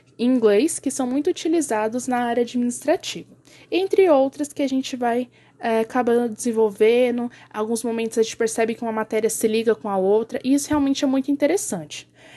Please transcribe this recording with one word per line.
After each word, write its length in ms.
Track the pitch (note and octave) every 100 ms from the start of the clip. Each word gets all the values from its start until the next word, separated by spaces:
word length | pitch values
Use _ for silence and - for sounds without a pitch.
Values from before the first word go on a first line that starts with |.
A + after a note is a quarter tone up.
| _ -
em 60 |
inglês 540 | A#3+ B3+ A3 G3+ D#4+ -
que 120 | C#4
são 160 | - B3
muito 220 | C4+ F4
utilizados 800 | - E4+ E4 C#4+ G#3+ A3 B3 B3+
na 160 | B3
área 180 | A#3+ A#3+
administrativa, 920 | A#3+ B3 A#3+ A#3+ D4 F4+ - E3+ - - _ - -
entre 380 | E4+ F#4+ - F#4+
outras 420 | C#4 C4+ - D4
que 120 | -
a 60 | C#4
gente 280 | C4 C4 B3
vai, 320 | A#3+ A#3+ B3 _ _ -
é, 200 | A#3 A3+
acabando 520 | A3+ B3+ B3 A#3+ A#3+
desenvolvendo. 1000 | G#3+ A#3+ A3 A3 G3+ G#3+ A#3+ B3+ A#3+ A#3+ - -
Alguns 320 | G#3+ A3 A#3
momentos 320 | A#3+ A3+ A3+ A3+
a 60 |
gente 140 | A3 -
percebe 380 | A3+ - A3+
que 80 | A3+
uma 100 | A#3
matéria 360 | A3 G#3+ A3 A3
se 180 | - A3+
liga 280 | A3+ A3
com 160 | G#3+ G#3+
a 80 | G3
outra, 420 | F#3+ G#3+ A3+ A#3+
e 120 | B3+
isso 160 | C#4 C#4+
realmente 340 | D4+ C#4 C#4
é 20 | C#4
muito 240 | C4+ C4+
interessante. 760 | C#4+ D4 G4 - F#3 D3 - - _ -